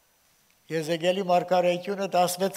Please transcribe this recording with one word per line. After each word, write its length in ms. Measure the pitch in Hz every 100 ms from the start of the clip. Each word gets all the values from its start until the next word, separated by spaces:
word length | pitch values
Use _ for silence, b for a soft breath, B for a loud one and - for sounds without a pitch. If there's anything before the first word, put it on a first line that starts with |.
| _ _ _ _ _ _ _
Եզեկիելի 540 | 160 151 165 175 190 185
մարգարեությունը 840 | 180 - 180 180 175 175 196 196
տասնվեց 420 | 175 175 180 190